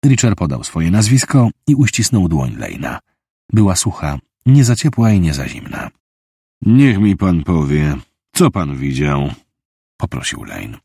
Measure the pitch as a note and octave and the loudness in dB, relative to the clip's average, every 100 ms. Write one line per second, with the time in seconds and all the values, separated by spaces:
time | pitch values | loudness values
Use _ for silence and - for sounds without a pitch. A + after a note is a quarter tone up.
0 | C#3+ C3 A#2+ G2+ E2+ C2 - E2+ E2 G2+ | -2 0 0 -2 -4 -6 -8 -4 0 0
1 | G#2+ B2+ - C#3 A#2 - - C#3+ B2 - | 2 2 2 2 0 -2 -2 2 0 0
2 | A2+ A2 F2 D#2+ B1+ G#1+ G1+ - - - | -2 0 0 0 -4 -6 -12 -10 -10 -12
3 | _ _ _ _ _ A2 G2+ F2+ - - | _ _ _ _ _ 0 2 0 -4 -4
4 | D2+ C#2 _ _ - C#3 A#2+ A#2 D#3 - | -6 -8 _ _ 4 6 6 2 0 2
5 | A2+ G2+ E2+ C#2 C2 - - - - _ | 2 4 2 -2 -8 -10 -12 -12 -12 _
6 | _ _ _ _ _ _ G2+ B2 C#3 G2+ | _ _ _ _ _ _ 2 6 6 4
7 | G#2 F#2 G2 E2+ D#2 E2+ C#2+ D2+ D2 C#2 | 2 2 2 0 0 0 2 0 0 -2
8 | - _ _ - E3 G2+ D#2 C#2 C#2 C2 | -10 _ _ 0 0 0 -6 -6 -6 -2
9 | C#2+ C#2 C#2+ C2+ _ _ _ _ _ _ | -2 -2 -4 -8 _ _ _ _ _ _
10 | - - - - G#1 G1+ G1+ A1+ | -8 -6 -8 -10 -12 -14 -14 -16